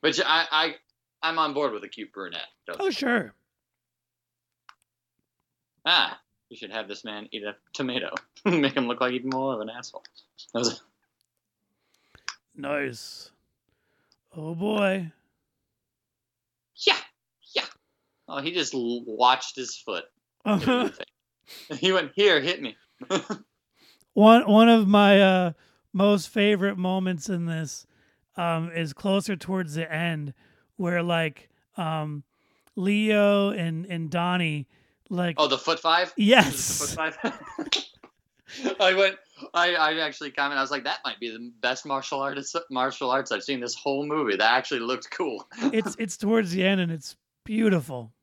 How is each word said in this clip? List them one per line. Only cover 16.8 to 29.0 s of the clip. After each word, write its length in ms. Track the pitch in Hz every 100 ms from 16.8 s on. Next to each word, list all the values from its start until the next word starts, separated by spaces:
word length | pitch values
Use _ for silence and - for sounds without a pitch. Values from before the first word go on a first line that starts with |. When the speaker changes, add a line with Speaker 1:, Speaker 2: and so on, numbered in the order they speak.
| -
Speaker 1:
Yeah, 120 | - - _ _ _ _ -
yeah. 80 | - - _ _ _ _ -
Oh, 120 | 139
he 120 | 143
just 220 | 175 143
l-, 280 | 135 117 120
watched 520 | 120 107 123 131 - -
his 200 | 123 -
foot. 280 | - 92 - _ _ _
Speaker 2:
Uh-huh. 460 | - 202 - 247 247
Speaker 1:
<laughs> 60 | - - _ _ _ _ - - 143
He 140 | 185
went, 200 | 190 147
"Here, 260 | - 202 160
hit 220 | 139 185
me." 120 | 127 107 _ _ - 190 - 214
<laughs> 720 | - _ _ _ _ _ _
Speaker 2:
One, 360 | - 214 233 220
one 200 | 208 233
of 180 | 226 196
my, 320 | 202 202 202
uh, 320 | 190 185 180 160 _ _ _
most 380 | 185 202 208 156
favorite 480 | 220 208 208 196 196
moments 500 | 185 190 185 175 -
in 160 | 180
this, 420 | 170 165 156 - - _ _ _ _ -
um, 320 | 170 165 165
is 240 | 165 160
closer 420 | 139